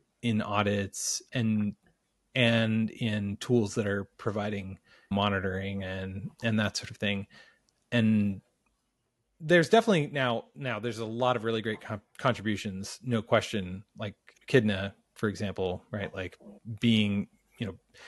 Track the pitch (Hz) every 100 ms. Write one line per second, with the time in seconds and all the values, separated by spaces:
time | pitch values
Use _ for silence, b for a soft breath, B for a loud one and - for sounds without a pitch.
0 | _ _ 120 107 107 104 101 101 98 -
1 | - - - 127 113 107 101 - _ _
2 | _ _ _ 127 117 117 113 110 110 -
3 | 117 107 101 101 - 123 101 - 101 101
4 | 98 - 113 104 104 101 95 95 b b
5 | b 98 101 98 95 95 98 98 92 95
6 | 95 95 - - 117 107 101 - - -
7 | 104 101 98 b b b b _ _ 120
8 | 110 107 101 98 - _ _ _ _ _
9 | _ _ _ _ 156 175 160 226 220 175
10 | 147 147 127 113 - - 135 107 120 110
11 | 110 117 127 123 113 113 107 107 - 107
12 | - - 131 117 104 101 107 95 101 -
13 | 135 113 - 110 - 107 90 92 - -
14 | 107 - - _ - 131 107 95 98 -
15 | _ - 107 92 101 95 92 90 - 104
16 | 98 98 90 - - - 113 110 120 110
17 | 104 101 - _ _ - 104 85 _ B